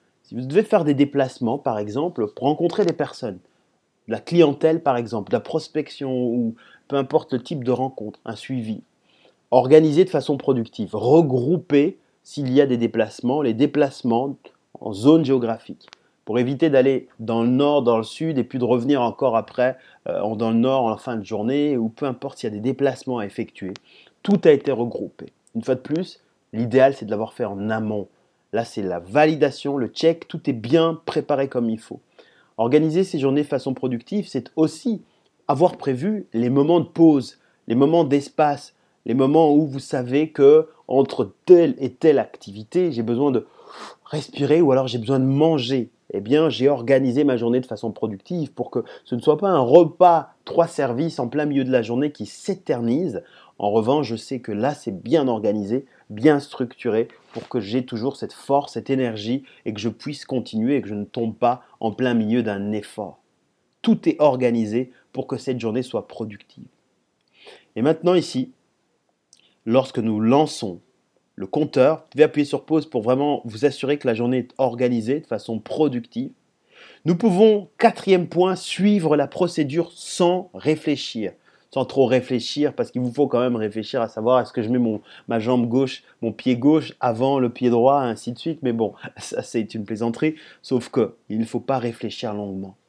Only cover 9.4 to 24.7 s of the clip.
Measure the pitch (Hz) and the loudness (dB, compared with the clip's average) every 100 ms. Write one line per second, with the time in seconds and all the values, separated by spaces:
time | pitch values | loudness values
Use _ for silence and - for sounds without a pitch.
9.4 | - 123 127 156 156 147 185 - 127 139 | 2 2 8 6 6 4 2 2 -2 -4
10.4 | - 127 113 - 107 107 113 156 151 127 | 0 0 -2 -6 -8 -4 4 4 4 2
11.4 | 127 175 - 143 151 - _ _ - - | 0 -2 2 2 2 -2 _ _ -18 -8
12.4 | 135 131 139 123 113 113 107 - 120 147 | 0 2 4 2 -2 0 -2 -2 -4 -2
13.4 | 139 110 143 147 139 - 123 117 139 139 | -2 0 0 2 -2 -2 -2 0 -2 -8
14.4 | - _ _ - - 98 127 165 131 135 | -16 _ _ -14 -12 0 4 6 4 0
15.4 | 117 113 - - - - _ _ - 113 | 0 -6 -10 -20 -20 -20 _ _ -6 -2
16.4 | 123 139 165 135 131 131 - - 110 117 | -2 0 2 4 4 2 -4 -14 -4 0
17.4 | 117 127 147 147 120 113 110 - 160 139 | 2 2 4 4 4 2 0 -6 -4 -2
18.4 | 117 131 120 123 127 143 117 - 135 113 | -4 -2 0 0 2 0 0 0 0 0
19.4 | 104 - 127 127 _ _ - 92 101 110 | -2 -2 -2 -2 _ _ -8 -4 -4 -2
20.4 | 113 113 127 135 117 107 - 113 101 107 | 0 2 2 2 0 -4 -6 -8 -6 -6
21.4 | 110 143 147 131 113 110 143 120 135 - | -2 -2 0 -2 -4 -4 -8 -6 -10 -8
22.4 | 113 104 117 135 139 127 - 120 101 - | -8 -6 -6 -2 -2 -2 -6 -6 -8 -8
23.4 | 113 - 92 - _ _ _ _ - 202 | -12 -10 -12 -12 _ _ _ _ 0 4
24.4 | 170 143 - | 6 6 4